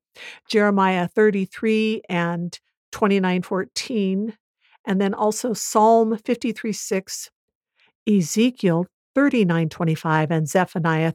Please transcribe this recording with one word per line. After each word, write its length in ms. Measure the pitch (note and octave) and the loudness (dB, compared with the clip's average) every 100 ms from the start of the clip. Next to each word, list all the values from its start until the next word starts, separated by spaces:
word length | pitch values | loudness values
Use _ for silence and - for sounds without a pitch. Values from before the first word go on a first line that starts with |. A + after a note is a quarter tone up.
| _ - - - - | _ -20 -20 -20 -2
Jeremiah 580 | G#3+ G#3 G3 F#3 F#3 F3 | 0 2 2 2 0 -2
thirty-three 920 | - G#3+ G3 F#3+ - A3 A3 A3 A3 - | 2 2 2 -4 -4 0 0 0 -4 -4
and 500 | F3 E3+ E3+ F3 - _ _ - | -2 -2 -4 -8 -12 _ _ -14
twenty-nine 520 | - G#3 G3 F#3 F3+ | -2 0 2 2 -2
fourteen, 920 | - F#3 - - - A3+ F#3+ F#3+ A3 - _ _ _ _ - | -2 -6 -6 -10 -6 -2 -2 -2 -6 -10 _ _ _ _ -4
and 140 | F#3+ | 0
then 140 | G3 | 0
also 400 | G#3 G#3+ G#3+ B3+ | 0 -2 0 -4
Psalm 640 | G#3 - A3 G#3+ A3+ A3 A3 | -4 -2 2 6 6 4 -2
fifty-three 560 | - A#3 A#3+ G#3+ A3+ | -4 -2 -2 -4 -6
six, 560 | - - F#3+ - - - _ _ _ _ _ _ _ - | -6 -4 -6 -6 -14 -14 _ _ _ _ _ _ _ 0
Ezekiel 800 | G3+ D#3 G#3+ B3 B3 F#3 E3 F#3 _ _ | 2 2 0 0 2 0 0 -2 _ _
thirty-nine 560 | C4+ C#4+ B3 F#3 E3 D#3+ | 0 2 2 2 2 -2
twenty-five, 600 | - E3 D#3 E3 D#3 D3+ | -2 -2 -2 0 0 2
and 180 | D#3+ D#3 | 0 0
Zephaniah 640 | F#3+ F3 F#3 E3 D#3+ E3 | 0 0 -2 0 0 0